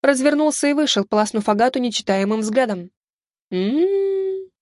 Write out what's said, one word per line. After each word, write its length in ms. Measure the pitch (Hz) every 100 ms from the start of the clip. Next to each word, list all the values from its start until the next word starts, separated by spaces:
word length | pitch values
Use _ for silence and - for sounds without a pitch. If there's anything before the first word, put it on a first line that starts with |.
Развернулся 640 | 269 269 277 294 302 294 285
и 60 |
вышел, 320 | 294 302 214 202
полоснув 420 | 208 214 220 208
Агату 300 | 208 247 262
нечитаемым 640 | 247 - - 196 196 220
взглядом. 500 | 220 226 247 185 175 _ _ _ _ _ _
М-м-м. 1000 | 180 196 285 370 392 392 392 381 381 381 _